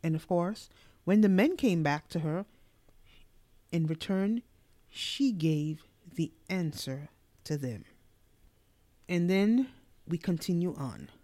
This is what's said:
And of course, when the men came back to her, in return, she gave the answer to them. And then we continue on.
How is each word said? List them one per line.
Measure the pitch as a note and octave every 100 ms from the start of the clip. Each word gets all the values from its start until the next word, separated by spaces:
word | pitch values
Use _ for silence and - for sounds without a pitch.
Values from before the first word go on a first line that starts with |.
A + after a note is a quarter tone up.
And | E3
of | D#3 -
course, | F3 F3 A3 - _ - _
when | - G#3
the | G#3
men | F#3 C4 F4+
came | B3+ E3+
back | D3+ D3 -
to | E3+
her, | D#3 E3 G3+ _ _ _ _ - - - - - _ _ _
in | E3+ D#3+
return, | D#3+ - F#3+ G3 A#3 - _ _ _ _
she | - - - C4+
gave | G3 D#3+ D3+ D3+ D#3 - _ F3
the | - D#3+ _ -
answer | F#3 E3 - - C3+ D3 _ _ _
to | - D3+
them. | C3 G#2+ - _ _ _ _ _ - _ _ _ _ _ -
And | F3+ F3
then | F#3+ G#3 A#3 C4 - _ _ -
we | E3+
continue | - E3+ - E3+ F3+
on. | - C3 - - -